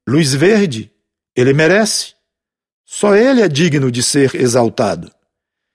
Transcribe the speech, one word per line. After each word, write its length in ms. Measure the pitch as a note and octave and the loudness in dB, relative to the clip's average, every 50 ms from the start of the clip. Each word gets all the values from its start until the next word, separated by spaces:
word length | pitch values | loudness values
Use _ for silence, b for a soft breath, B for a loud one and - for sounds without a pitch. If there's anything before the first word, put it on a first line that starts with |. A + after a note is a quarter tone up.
| _ - | _ -2
luz 240 | B2 D#3 E3+ C3+ C3 | 0 0 0 0 0
verde, 580 | C3+ D#3+ F#3+ A3+ G#3+ G3+ E3+ B2 A2 - - _ _ _ _ _ _ _ _ _ | 0 2 2 2 2 0 -2 -4 -8 -12 -14 _ _ _ _ _ _ _ _ _
ele 180 | B2 B2 C3+ C#3 | 0 0 2 2
merece. 640 | D3 D#3 E3 F#3 G#3 A3 G#3+ - - - - - _ _ _ _ _ _ _ _ _ _ _ _ _ _ | 2 2 2 2 2 0 -2 -4 -6 -8 -10 -16 _ _ _ _ _ _ _ _ _ _ _ _ _ _
Só 320 | _ - - G3+ G#3 G3 | _ -8 -4 0 2 2
ele 280 | G#3 A#3 C4+ C4+ A#3+ G#3+ | 2 2 2 2 2 0
é 40 | |
digno 440 | E3+ C#3+ C3 F3 F3 C#3+ C#3+ C3+ B2+ | 0 0 0 0 0 0 -2 -2 -2
de 100 | A#2+ A#2+ | -2 -4
ser 320 | A#2+ - - D3 C#3 B2+ - | -4 -2 0 0 0 0 0
exaltado. 800 | - C3+ B2 A2+ B2+ A#2 A2 - - A#2+ G2+ F2+ E2+ E2 - _ _ _ _ _ _ _ _ _ _ _ _ | -2 -2 0 0 0 0 -2 -2 -4 -4 -4 -4 -6 -10 -16 _ _ _ _ _ _ _ _ _ _ _ _